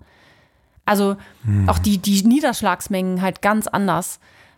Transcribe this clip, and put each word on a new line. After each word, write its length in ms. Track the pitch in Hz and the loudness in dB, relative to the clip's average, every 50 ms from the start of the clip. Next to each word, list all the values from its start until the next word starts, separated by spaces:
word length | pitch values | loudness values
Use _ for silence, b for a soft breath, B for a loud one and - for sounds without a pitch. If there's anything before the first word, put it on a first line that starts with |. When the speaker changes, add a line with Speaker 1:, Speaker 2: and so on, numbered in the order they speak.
| b b b b b b b b b b b b b b b b _ | b b b b b b b b b b b b b b b b _
Speaker 1:
Also 320 | - 208 196 202 196 196 196 B B B B - | 0 2 2 2 0 0 -4 B B B B -2
Speaker 2:
Mhm. 260 | 107 101 101 98 92 | 0 2 2 2 2
Speaker 1:
auch 100 | 87 85 | 0 0
die, 200 | 87 208 208 185 | 0 0 0 0
die 240 | - 202 202 196 190 | 0 0 0 2 4
Niederschlagsmengen 960 | 233 240 302 302 269 220 - 220 196 180 180 - - 202 185 185 185 185 180 | 4 4 4 2 0 -2 0 0 -2 -2 -2 -4 -4 -4 -2 -2 -2 -2 -2
halt 220 | 190 190 175 - - | -2 -2 -4 -2 0
ganz 240 | 202 214 220 208 | 0 0 0 -2
anders. 540 | - - 180 202 190 160 165 175 - - - b b b b b b b | -2 -2 -2 0 0 0 -2 -2 -6 -12 -16 b b b b b b b